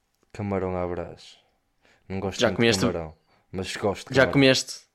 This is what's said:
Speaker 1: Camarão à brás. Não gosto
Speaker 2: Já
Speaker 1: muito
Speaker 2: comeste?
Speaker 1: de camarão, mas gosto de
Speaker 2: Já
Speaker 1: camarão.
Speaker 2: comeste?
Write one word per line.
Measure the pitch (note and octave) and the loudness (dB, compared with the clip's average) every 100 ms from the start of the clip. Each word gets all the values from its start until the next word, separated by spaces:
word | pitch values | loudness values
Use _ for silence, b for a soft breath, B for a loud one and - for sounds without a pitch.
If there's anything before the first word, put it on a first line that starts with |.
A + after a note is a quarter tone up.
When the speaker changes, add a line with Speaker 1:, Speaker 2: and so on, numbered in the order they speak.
| _ _ _ | _ _ _
Speaker 1:
Camarão | - G#2 G2 F#2 F#2 | -8 -4 -2 -2 -2
à | F2+ | -4
brás. | F2 E2 D2+ - - _ _ _ _ _ _ - | -6 -8 -12 -20 -20 _ _ _ _ _ _ -10
Não | F#2+ | -6
gosto | F#2+ F#2 | -6 0
Speaker 2:
Já | A#2 | 0
Speaker 1:
muito | F#2+ | 2
Speaker 2:
comeste? | A#2 G2+ F#2+ | 2 4 0
Speaker 1:
de | |
camarão, | E2+ D#2+ - _ _ _ | -2 -6 -14 _ _ _
mas | F#2 F#2 - | -10 -8 -2
gosto | - G2 - | -2 -2 -2
de | C3 | 2
Speaker 2:
Já | |
Speaker 1:
camarão. | C3 | 4
Speaker 2:
comeste? | C#3+ C3+ B2+ - - _ | 6 4 4 -2 -12 _